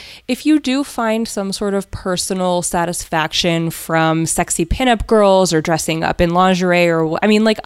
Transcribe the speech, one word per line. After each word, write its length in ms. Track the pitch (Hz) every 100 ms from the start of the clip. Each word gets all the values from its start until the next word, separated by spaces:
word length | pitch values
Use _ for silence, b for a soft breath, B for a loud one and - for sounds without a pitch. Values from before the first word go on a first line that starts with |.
| B B -
if 180 | 254 294
you 120 | 302
do 240 | 262 262
find 460 | 285 - 226 220 226
some 240 | - 196
sort 220 | 190 202
of 160 | 196 190
personal 720 | - 190 180 - 190 180 180
satisfaction 1080 | 170 180 170 175 - 165 156 - 175 165 165
from 540 | - - 160 160 160
sexy 400 | 160 - 170 -
pinup 420 | 165 - 254 226 -
girls 460 | 220 202 190 185
or 80 | 165
dressing 420 | 151 160 - 160
up 180 | 170 170
in 80 | 175
lingerie 560 | 175 185 180 180 175 175
or 180 | 165 160
wh-, 120 | 165
I 40 | 214
mean, 180 | 214
like, 140 | 220 220